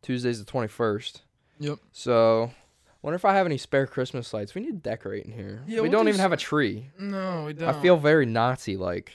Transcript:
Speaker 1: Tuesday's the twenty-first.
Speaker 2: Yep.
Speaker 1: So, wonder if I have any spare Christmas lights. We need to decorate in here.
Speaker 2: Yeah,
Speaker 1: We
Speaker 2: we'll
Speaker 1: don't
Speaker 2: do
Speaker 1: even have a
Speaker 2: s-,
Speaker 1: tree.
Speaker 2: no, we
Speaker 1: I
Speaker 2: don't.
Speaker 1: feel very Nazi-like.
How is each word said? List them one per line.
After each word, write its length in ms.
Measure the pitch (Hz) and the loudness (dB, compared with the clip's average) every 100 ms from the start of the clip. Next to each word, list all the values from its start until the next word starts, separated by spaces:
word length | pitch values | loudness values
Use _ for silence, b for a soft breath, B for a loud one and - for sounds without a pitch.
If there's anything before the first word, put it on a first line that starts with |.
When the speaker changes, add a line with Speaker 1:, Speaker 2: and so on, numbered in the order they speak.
Speaker 1:
Tuesday's 360 | - 127 123 117 | -4 -4 -2 -4
the 60 | |
twenty-first. 760 | 101 135 110 - 117 104 - - _ _ _ _ | -6 -6 -6 -2 -2 -2 -6 -16 _ _ _ _
Speaker 2:
Yep. 200 | 147 143 _ | -8 -8 _
Speaker 1:
So, 580 | - - 120 113 113 117 - b b b b | -12 0 4 4 4 0 -8 b b b b
wonder 120 | 139 175 | -8 -2
if 80 | |
I 100 | 202 | 2
have 120 | 196 180 | 2 2
any 120 | 139 | -2
spare 280 | - 139 135 | 0 0 0
Christmas 460 | - 127 131 120 | -2 -6 -6 -8
lights. 220 | 110 101 | -8 -8
We 80 | - | -8
need 200 | 262 208 | -8 -8
to 80 | 113 | -8
decorate 340 | 113 98 101 - | -8 -6 -10 -10
in 60 | |
here. 300 | 113 101 104 139 | -12 -12 -12 -8
Speaker 2:
Yeah, 100 | 226 | -2
Speaker 1:
We 60 | |
Speaker 2:
we'll 100 | 220 | 2
Speaker 1:
don't 120 | 202 220 | 4 4
Speaker 2:
do 40 | |
Speaker 1:
even 100 | 202 | 4
have 120 | 190 | 2
a 40 | 170 | 0
Speaker 2:
s-, 60 | |
Speaker 1:
tree. 480 | - 151 123 104 131 185 | 0 0 0 -2 -12 _
Speaker 2:
no, 460 | 202 196 190 175 | -8 -6 -6 -6
we 60 | 151 | -6
Speaker 1:
I 20 | |
Speaker 2:
don't. 300 | 151 165 151 | -4 -2 2
Speaker 1:
feel 140 | 175 175 | 6 6
very 300 | 147 160 131 | 6 6 4
Nazi-like. 840 | 113 120 127 - 95 92 87 - | 2 0 0 -4 -4 -4 -6 -8